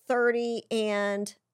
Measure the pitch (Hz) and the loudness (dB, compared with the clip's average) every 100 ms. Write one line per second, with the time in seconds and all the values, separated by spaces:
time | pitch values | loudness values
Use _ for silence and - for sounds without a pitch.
0 | - 247 240 240 240 233 - 220 214 208 | -2 2 2 2 0 -4 -4 -2 0 0
1 | 202 202 202 - _ | 0 -2 -4 -10 _